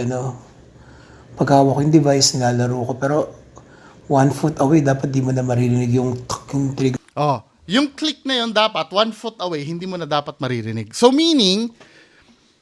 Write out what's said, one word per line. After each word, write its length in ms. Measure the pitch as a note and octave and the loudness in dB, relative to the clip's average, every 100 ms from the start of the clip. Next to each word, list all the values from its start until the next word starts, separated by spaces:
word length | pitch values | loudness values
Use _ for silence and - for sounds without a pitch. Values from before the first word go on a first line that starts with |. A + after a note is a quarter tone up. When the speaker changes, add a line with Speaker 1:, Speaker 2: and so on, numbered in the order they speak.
Speaker 1:
ano, 340 | B2 B2+ B2+ A#2+ - - - - - - - - - - | -4 -4 -6 -10 -18 -20 -20 -20 -20 -20 -20 -20 -14 -2
pag 160 | C#3+ | 4
hawak 240 | C#3 C3+ C3+ | 4 4 2
ko 60 | |
yung 120 | D3+ | 4
device, 340 | D#3 C#3+ C#3 - | 4 4 2 2
nilalaro 440 | C3 B2 B2 B2 B2+ | 0 0 0 0 -2
ko. 120 | A#2+ A#2+ | -4 -4
Pero 200 | C#3 D3 - - - - - - - - - | -2 0 -2 -10 -20 -20 -20 -20 -20 -18 0
one 240 | C3+ C#3 | 4 4
foot 240 | C3+ D#3 D3 | 2 -2 0
away, 200 | C#3 D#3+ | 2 4
dapat 320 | C3+ C3+ D3 | 4 0 -2
di 80 | C3+ | -2
mo 120 | B2+ | 0
na 120 | B2+ | -2
maririnig 480 | B2+ A#2+ B2 B2 B2 | 0 0 2 0 0
yung 240 | B2+ B2+ B2 | 0 0 -4
tak, 240 | - - - C#3 | -8 -10 -6 -4
yung 160 | C3+ | -4
trigger. 280 | C3+ C3+ B2+ - | 0 -2 -2 -6
Speaker 2:
Oh, 280 | - D3 B2 - _ - | -4 -2 -2 -6 _ -4
yung 260 | A3+ D4 | 0 0
click 320 | - D#4 D4+ | -4 -6 -6
na 160 | C4+ B3+ | -4 -4
yun, 120 | A#3 | -2
dapat 360 | G#3+ G#3+ E3+ D#3+ | 0 0 -2 -2
one 240 | F#3+ A3+ | 0 0
foot 240 | A3 A3+ A3 | -2 -12 -8
away, 220 | F3+ D#3 | -6 -6
hindi 220 | C#3+ E3+ | -6 -8
mo 120 | F#3 F3+ | -8 -8
na 100 | D3+ | -4
dapat 300 | D3 D3 - | -2 -4 -6
maririnig. 540 | C3 A#2+ A2 A2+ G#2+ | -6 -4 -6 -8 -8
So 200 | - A#3+ | 2 4
meaning, 600 | C#4 E4 D4+ F#3+ G3 A#3 - - - _ _ _ _ _ _ | 4 2 4 2 2 -2 -10 -20 -20 _ _ _ _ _ _